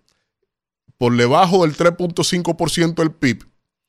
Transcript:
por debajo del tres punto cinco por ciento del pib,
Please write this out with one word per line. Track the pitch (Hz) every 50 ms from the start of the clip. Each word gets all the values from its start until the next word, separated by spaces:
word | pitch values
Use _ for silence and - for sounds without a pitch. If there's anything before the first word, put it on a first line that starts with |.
| _ _ _ _ _ _ _ _ _ _ _ _ _ _ _ _ _ _ _
por | - 127 120 120
debajo | 120 120 120 143 170 185 170 190 190 170
del | 156 139
tres | - 170 175
punto | 170 - 180 170 170 -
cinco | 160 - 190 175 170 170 165
por | - 170 151
ciento | - 175 165 170 165 -
del | 160 156
pib, | - _ 147 127 107 - - _ _ _ _ _ _ _ _